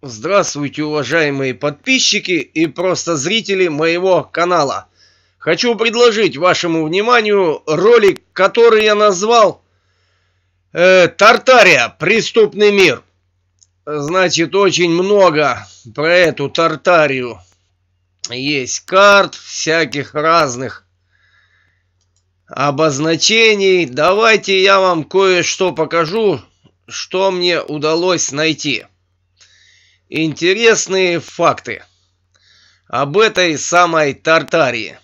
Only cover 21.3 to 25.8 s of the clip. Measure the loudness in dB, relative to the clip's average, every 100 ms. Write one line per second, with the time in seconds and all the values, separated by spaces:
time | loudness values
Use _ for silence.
21.3 | _ _ _ _ _ _ _ _ _ _
22.3 | _ _ -6 -4 0 -2 0 -2 -2 0
23.3 | 2 2 2 2 2 0 -2 0 2 2
24.3 | 2 0 0 2 2 2 0 -2 0 2
25.3 | 0 -2 -2 -4 -2